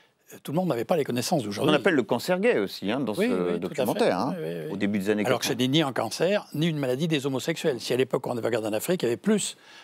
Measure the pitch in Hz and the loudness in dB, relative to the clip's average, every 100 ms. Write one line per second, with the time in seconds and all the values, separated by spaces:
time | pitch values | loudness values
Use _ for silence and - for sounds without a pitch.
0 | _ _ _ - - 151 185 117 117 143 | _ _ _ -14 -4 -2 0 -2 0 0
1 | 127 120 117 165 104 101 143 151 202 151 | 2 -2 0 0 -2 0 2 4 4 2
2 | 110 120 - 180 226 160 95 - 98 113 | 2 0 0 2 2 2 0 -2 -2 -2
3 | 117 107 226 92 90 87 - - 208 208 | -2 0 0 0 0 -2 -2 -2 0 2
4 | 214 90 123 180 82 85 76 98 101 104 | 2 2 0 -4 -6 -6 -6 -4 -2 0
5 | 95 104 104 123 - 120 127 147 143 123 | 0 2 2 0 0 0 2 2 2 0
6 | 120 - 165 208 - 147 170 151 135 127 | -4 -2 0 0 -2 -2 0 0 -2 0
7 | 165 156 139 131 - 160 165 123 - 127 | 0 0 0 -2 -2 -2 -2 -2 -2 0
8 | 131 139 127 123 110 113 110 107 - 180 | 2 0 -2 -2 0 0 0 -2 0 0
9 | 117 117 - 214 - - - - | 0 0 2 2 0 -8 -18 -20